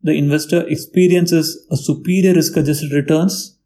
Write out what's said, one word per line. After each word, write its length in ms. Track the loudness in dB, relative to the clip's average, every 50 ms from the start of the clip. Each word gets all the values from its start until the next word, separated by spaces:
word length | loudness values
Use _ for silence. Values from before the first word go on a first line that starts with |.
| 0
the 120 | 0 0
investor 520 | 0 0 0 0 -2 -2 0 -2 -2 0
experiences 1000 | -2 -6 -8 -8 -4 _ 2 4 4 4 2 2 2 2 0 0 -2 -6 -12 _ _
a 60 | -6
superior 580 | -4 -2 -2 -4 -4 -2 -2 0 2 4 4 4
risk-adjusted 560 | 2 2 0 0 -2 0 0 -2 -4 -4 -4
returns 680 | -4 -4 -2 0 0 0 0 0 -2 -4 -12 -14 _ _ _